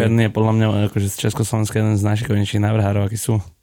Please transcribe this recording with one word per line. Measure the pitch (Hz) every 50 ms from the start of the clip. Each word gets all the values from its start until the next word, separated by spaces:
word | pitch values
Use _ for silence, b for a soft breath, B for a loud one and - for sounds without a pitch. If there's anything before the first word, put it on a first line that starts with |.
Černý | 117 110 113 117
je | 113 104
podľa | - 110 110 110
mňa | 110 110 110 107 104 101 104
akože | 101 - 107 98 98
z | - - -
Československa | 110 - - 110 - - 110 110 104 -
jeden | 110 107 107 107
z | 98 101
najšikovnejších | 104 107 104 117 - 104 104 101 - - 104
návrhárov, | 104 104 110 110 101 101 101 101
aký | 101 98 113
sú. | 107 - - 113 104 - - - _